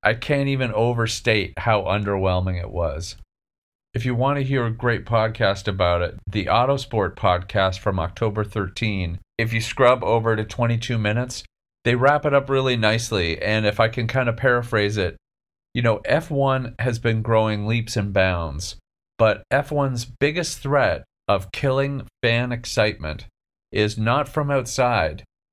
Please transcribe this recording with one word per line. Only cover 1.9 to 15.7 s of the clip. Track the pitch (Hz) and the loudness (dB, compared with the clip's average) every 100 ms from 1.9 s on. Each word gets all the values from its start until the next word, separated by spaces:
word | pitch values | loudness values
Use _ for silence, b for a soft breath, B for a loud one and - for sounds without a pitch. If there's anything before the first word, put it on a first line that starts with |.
| 101 101 98 95 92 92 90 | 0 0 0 2 0 0 -4
it | 90 | -6
was. | 85 82 73 87 - - _ _ _ _ _ _ | -4 -4 -4 -10 -14 -20 _ _ _ _ _ _
If | 120 | -6
you | 123 120 | -2 0
want | 131 143 | 0 0
to | |
hear | 135 135 120 | 0 0 0
a | |
great | 113 123 113 | -2 0 -2
podcast | - 117 110 110 107 98 - | 0 0 0 0 0 0 -2
about | 95 87 87 | 0 2 2
it, | 87 - - | 0 -6 -8
the | 104 90 | -4 0
Autosport | 104 131 139 131 113 92 | 2 2 0 -2 -2 -2
podcast | - 101 90 90 104 95 92 | 0 2 2 0 0 0 0
from | - 95 | -2 -2
October | 85 - 110 104 | -2 -2 -2 -2
thirteen, | 104 110 92 - 113 98 87 85 - - | -4 -4 -4 -2 -2 -2 -4 -6 -8 -4
if | 117 | -2
you | 113 | -2
scrub | 113 - 123 123 | -2 4 6 6
over | 92 117 113 | 4 2 2
to | 107 | 0
twenty-two | 110 - 117 117 - 117 | -2 -2 0 0 -2 -2
minutes, | 104 110 123 - - _ _ _ | 0 0 -2 -8 -16 _ _ _
they | 120 | 0
wrap | 120 131 147 | 4 4 4
it | 151 | 4
up | 139 135 | 2 2
really | 135 131 120 | 2 2 2
nicely, | 107 113 - 104 85 80 | 2 2 0 0 0 -2
and | 98 110 107 | 0 0 2
if | - | 2
I | 113 | 0
can | 117 113 | 0 -2
kind | 131 123 | 0 -2
of | 113 | 0
paraphrase | 135 120 120 110 101 107 | 2 2 0 0 0 0
it, | 90 - _ _ _ _ _ | -2 -4 _ _ _ _ _